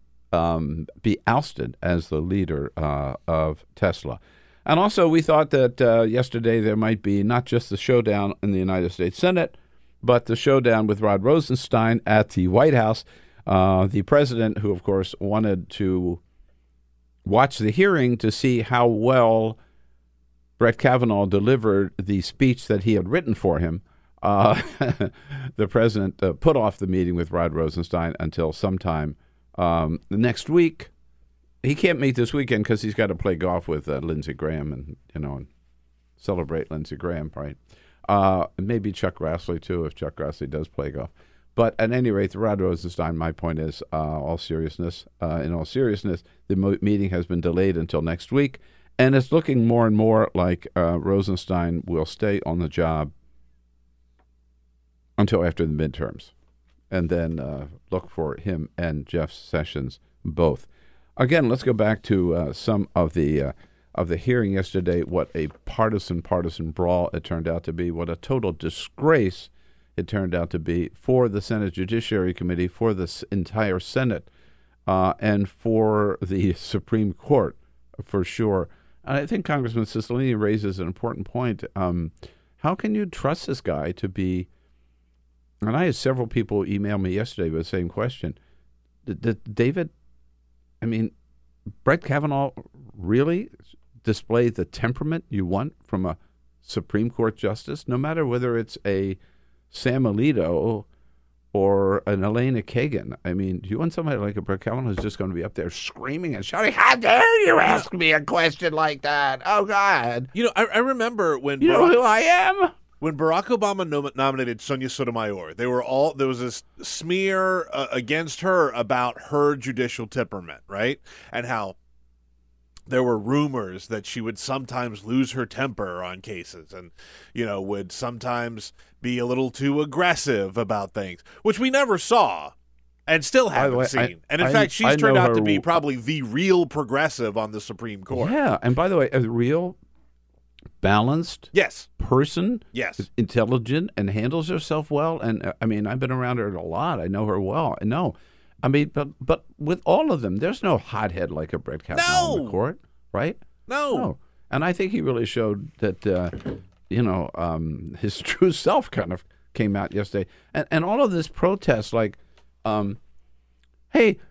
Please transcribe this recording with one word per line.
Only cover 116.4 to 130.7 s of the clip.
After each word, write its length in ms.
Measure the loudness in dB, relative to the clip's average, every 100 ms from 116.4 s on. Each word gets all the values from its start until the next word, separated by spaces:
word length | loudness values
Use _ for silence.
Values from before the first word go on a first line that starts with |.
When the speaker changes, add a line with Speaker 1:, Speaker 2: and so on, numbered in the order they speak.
| -6 -8 -14 -16
Speaker 2:
smear, 880 | -12 -10 -4 -2 0 0 0 0 -2
uh, 160 | -6 -4
against 500 | -4 -2 -2 -4 -4
her 300 | 0 4 2
about 500 | 0 0 0 0 -4 -4
her 260 | 2 2 2
judicial 520 | -4 -4 -4 -4 -6
temperament, 540 | -4 -4 -8 -12 -16 -10
right? 320 | -2 -2 -2 -10 -20 -10
And 140 | -8 -4
how 300 | -4 -4 -10 _ _ _ _ _ _ _ _ _ -20 -4
there 160 | 0
were 140 | 2 0
rumors 720 | 0 0 0 -2 -6 -10 -8
that 180 | -8 -8
she 160 | -8
would 180 | -8 -8
sometimes 640 | -6 -6 -6 -6 -6 -8 -2
lose 280 | 0 0
her 120 | -2 -8
temper 580 | -6 -6 -6 -8 -6
on 180 | -8 -10
cases 500 | -12 -14 -14 -18 -20
and, 200 | -20 -20 -20 -20 -20 -12
you 120 | -6 -4
know, 160 | -4
would 300 | -4 -6 -6
sometimes 800 | -8 -10 -8 -6 -4 -4 -8 -16 -20 _ _
be 180 | -6 -2
a 60 | -2
little 260 | -2 -2
too 300 | -2 -2 0
aggressive 760 | -2 0 0 2 0 0 0 -4
about 360 | -2